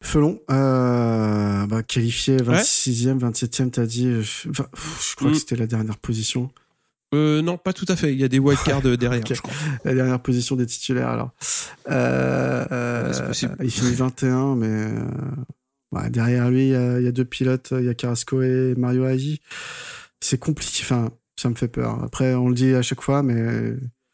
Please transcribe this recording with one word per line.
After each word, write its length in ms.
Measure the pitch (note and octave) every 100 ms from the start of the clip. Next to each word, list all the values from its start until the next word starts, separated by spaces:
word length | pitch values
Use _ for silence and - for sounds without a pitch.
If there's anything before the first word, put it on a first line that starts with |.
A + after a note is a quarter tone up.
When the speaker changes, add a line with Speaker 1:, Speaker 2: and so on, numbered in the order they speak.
Speaker 1:
Felon, 360 | - D#3 D3 G#3 -
euh, 1120 | C3+ C3+ C3 B2 A#2+ A#2 A2+ G#2+ G#2 G#2 G2+ G2+
bah, 160 | A2+
qualifié 540 | G#2+ B2 A#2 A#2 - C3
Speaker 2:
Ouais. 80 |
Speaker 1:
vingt-sixième, 720 | A#2+ E3 A3 - C3 A#2 B2 C3+
vingt-septième, 540 | A#2+ A2 A#2+ - B2+
t'as 160 | B2 A2+
dit, 180 | A#2 B2
euh, 160 | A#2
je, 260 | A2 - D#3+
enfin, 180 | C#3+ C3
pff, 380 | - D#3 D#3+ -
je 40 | -
crois 140 | C#3+
Speaker 2:
Mm. 40 |
Speaker 1:
que 60 | D3+
c'était 160 | - A#2
la 100 | A2+
dernière 300 | A2+ A2 G#2
position. 540 | - A2 A2 B2+ B2+ - _ _ _ _ -
Speaker 2:
Euh, 280 | D3 D3+ D3+
non, 160 | E3 F3
pas 160 | F#3+
tout 120 | F#3 F#3+
à 60 | F3+
fait. 180 | D3+
Il 60 | C3+
y 40 |
a 40 | C3+
des 100 | C3
wildcards, 460 | C#3 C#3 - C#3 C3+
euh, 100 | B2
derrière, 240 | A#2+ B2
Speaker 1:
<laughs> 80 | A2
Ok. 40 | B2
Speaker 2:
je 60 |
crois. 120 | - C#3 D3+ C3
Speaker 1:
La 100 | D3+
dernière 280 | C3 B2+ B2
position 340 | C3 B2 A#2+ C3
des 100 | A#2+
titulaires, 440 | - - B2 B2
alors. 220 | A#2 B2 - - - - - -
Euh, 720 | C3 B2 B2+ C3 C3 C3 B2+ C3 B2+ A#2+ A#2+ -
Speaker 2:
Ouais, 60 |
c'est 80 | B2+
Speaker 1:
euh, 40 | -
Speaker 2:
possible. 280 | - B2 -
Speaker 1:
il 80 | B2+
finit 220 | A2+ B2
vingt 300 | A#2+ B2+ B2
et 40 | C3
un, 280 | B2+ C3+ C3
mais, 120 | A2
euh, 360 | A2 A2 A2 - - C3 - B2 - _ _ -
ouais, 180 | - A#2
derrière 400 | A#2+ A#2 B2 A#2+
lui, 180 | B2+ C3+
il 20 |
y 60 | C3
a, 240 | B2 B2
il 40 | B2
y 20 |
a 40 |
deux 140 | A#2+ A#2+
pilotes, 480 | - C3 B2+ - C3
il 80 | B2
y 40 |
a 40 |
Carrasco 480 | A#2+ B2 A#2 - C3
et 320 | B2+ B2+ B2+ B2
Mario 260 | B2 B2+
Hagi. 380 | C3 C3 C#3+ D3+ - - - - - - - -
C'est 180 | - B2+
compliqué, 420 | - D3+ - -
enfin, 260 | - B2 A2+ - _ -
ça 140 | B2
me 60 | A2+
fait 120 | A#2+
peur. 360 | B2 A#2+ A#2
Après, 300 | A#2 - C3 B2+
on 120 | B2
le 60 | B2
dit 180 | C3 B2+
à 60 |
chaque 200 | B2 B2+
fois, 220 | - C#3
mais 480 | C3+ A#2 A#2 A#2 A2+ A#2+ B2+ - _